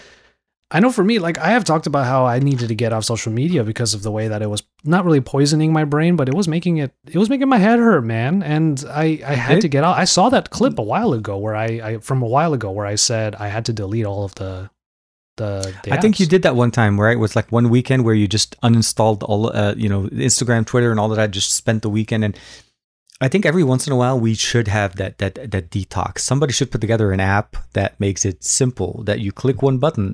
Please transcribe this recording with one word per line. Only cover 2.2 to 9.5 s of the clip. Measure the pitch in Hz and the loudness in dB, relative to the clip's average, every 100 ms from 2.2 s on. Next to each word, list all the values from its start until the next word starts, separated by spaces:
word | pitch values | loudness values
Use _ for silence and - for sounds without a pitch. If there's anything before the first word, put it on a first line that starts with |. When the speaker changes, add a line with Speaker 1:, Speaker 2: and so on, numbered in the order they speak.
| 127 | 2
Speaker 1:
I | 120 | 2
needed | 143 127 117 | 0 0 -2
to | 110 | -2
get | 113 | -2
off | 110 104 | -2 -2
social | 113 117 | -4 -4
media | 113 165 165 | -2 0 0
because | 107 110 113 | -2 -2 -4
of | 104 | -4
the | 107 | -4
way | 107 110 | -4 -4
that | 107 | -4
it | 107 | -4
was | 104 - _ | -6 -8 _
not | 151 180 175 | -2 0 4
really | 147 | 2
poisoning | 123 135 143 156 156 | 2 0 2 2 2
my | 156 147 | 2 0
brain, | 147 165 175 | 0 2 2
but | 127 | 0
it | 160 | 0
was | 170 | 0
making | 165 175 160 | -2 -2 -2
it, | 135 _ - | -4 _ -6
it | 170 | -2
was | 214 | 0
making | 269 269 | 0 2
my | 240 | 2
head | 208 233 | 4 4
hurt, | 233 165 | 4 4
man. | 113 113 123 196 | 2 -2 0 0
And | 147 151 160 135 143 | 0 0 0 -2 -6
I, | 147 160 156 123 | -2 -2 -2 -4
I | 135 | -2
had | 123 | 2